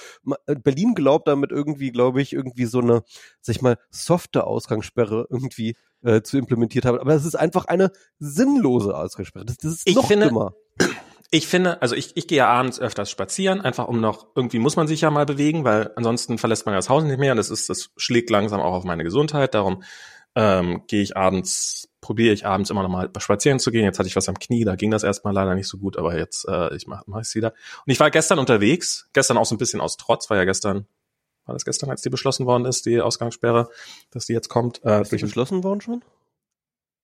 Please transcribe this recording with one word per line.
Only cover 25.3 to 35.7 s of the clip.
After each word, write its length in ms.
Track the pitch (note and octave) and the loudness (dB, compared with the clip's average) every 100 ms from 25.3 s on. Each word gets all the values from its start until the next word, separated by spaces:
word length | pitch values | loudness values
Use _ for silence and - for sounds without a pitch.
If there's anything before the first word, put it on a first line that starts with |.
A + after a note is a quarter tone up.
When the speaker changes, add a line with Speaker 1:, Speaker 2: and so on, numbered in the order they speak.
Speaker 2:
leider 220 | G2 F#2+ F#2 | 0 0 -2
nicht 100 | G2 | -4
so 120 | F#2+ | -8
gut, 180 | G2 - | -8 -4
aber 200 | E2+ E2+ | -2 -2
jetzt, 300 | - - - | -4 -8 -4
äh, 280 | F2+ E2+ C#2+ | -4 -4 -6
ich 100 | - | -12
mach, 160 | - - | -16 -12
mach 140 | G2+ | -10
ich's 140 | A2+ | -8
wieder. 200 | A2 A2 - - - | -4 -4 -6 -14 -10
Und 80 | - | -2
ich 60 | B2+ | 4
war 140 | D3+ | 4
gestern 260 | D#3 D3+ F3 | 4 2 2
unterwegs, 680 | C3 A2+ G2+ F3 - - - | 4 4 4 2 -2 -8 -2
gestern 240 | - C3 A#2 | 0 2 2
auch 100 | A2+ | 0
so 100 | G#2+ | -2
ein 20 | |
bisschen 220 | A#2 - | -4 -4
aus 160 | E2+ - | -6 -4
Trotz, 340 | - A#2+ - | -2 -2 0
war 60 | G2+ | 2
ja 80 | |
gestern, 420 | F2+ F#2 G#2 G2 G#2 _ _ _ _ _ | 2 0 -2 -4 -6 _ _ _ _ _
war 100 | - | -12
das 100 | B2+ | -8
gestern, 260 | - A#2+ C#3 | -6 -6 -6
als 120 | C3 | -6
die 80 | - | -6
beschlossen 360 | C3 C#3 - B2 | -2 -2 -2 0
worden 200 | B2 B2 | 2 0
ist, 200 | B2 - | -2 0
die 140 | A#2 | 0
Ausgangssperre, 680 | A#2 - A#2 - A#2+ A#2 A#2 - - - _ | 0 -2 -6 -2 2 2 0 -6 -20 -20 _
dass 160 | B2 - | -12 -6
die 60 | |
jetzt 160 | A#2 - | -4 -2
kommt, 360 | A#2+ A#2+ - | -2 -2 -4
äh, 180 | A#2+ G#2 | 0 0
Speaker 1:
Ist 60 | G2+ | 0
die 20 | |
Speaker 2:
durch 120 | G#2+ | -2
den 60 | G#2 | -2
Speaker 1:
beschlossen 360 | A2+ B2+ F#3 | -2 -2 -2
worden 160 | F#3+ | -2